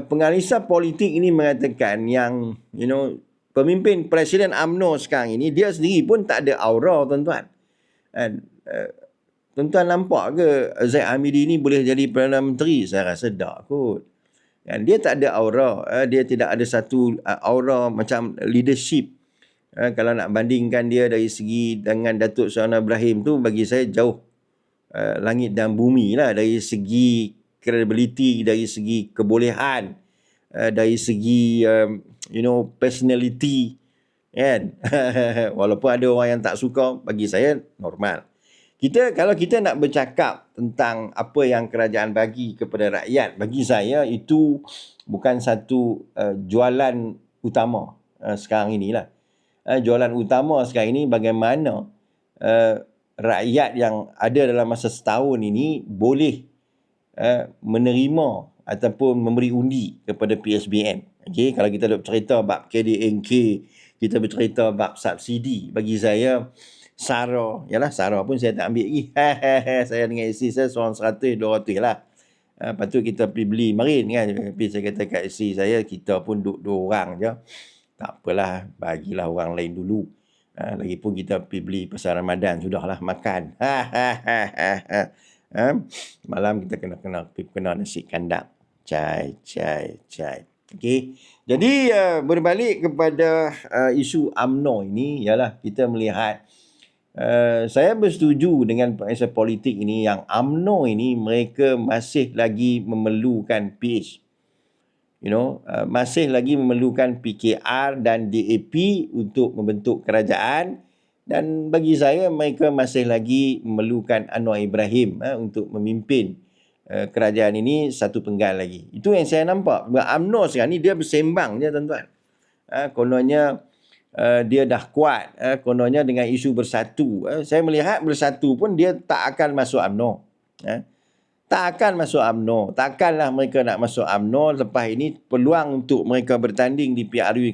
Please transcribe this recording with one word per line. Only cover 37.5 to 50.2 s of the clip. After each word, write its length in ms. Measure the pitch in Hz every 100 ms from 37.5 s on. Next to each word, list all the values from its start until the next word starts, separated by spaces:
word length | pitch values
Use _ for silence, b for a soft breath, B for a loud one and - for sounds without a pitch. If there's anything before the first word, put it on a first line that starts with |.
| 143 - -
normal. 440 | 90 - 101 85 - _ b b b b
Kita, 320 | 139 220 247
kalau 240 | 180 196 180
kita 240 | 175 226
nak 160 | 196 131
bercakap 720 | 147 147 127 - 139 - _ -
tentang 560 | 120 113 123 113 110
apa 280 | - 113 147
yang 240 | 131 120 113
kerajaan 480 | 113 113 107 110 107
bagi 400 | 113 120 120 101
kepada 480 | 104 107 104 95
rakyat, 320 | 90 131 107 92
bagi 240 | 104 127
saya 480 | 123 117 104 143 131
itu 560 | 113 - 156 156 143 - B B B
bukan 320 | - 101 131 123
satu, 760 | 123 110 - 127 120 110 - -
eh, 160 | 104 98 95
jualan 640 | 110 123 127 135 120 113 - _ _
utama, 560 | 120 127 117 113 - - _ _
eh, 160 | 107 104
sekarang 320 | - 107 104 107
inilah. 320 | 98 110 - _ _ _ _ _ -
Eh, 160 | 131
jualan 240 | 117 120 120
utama 480 | 120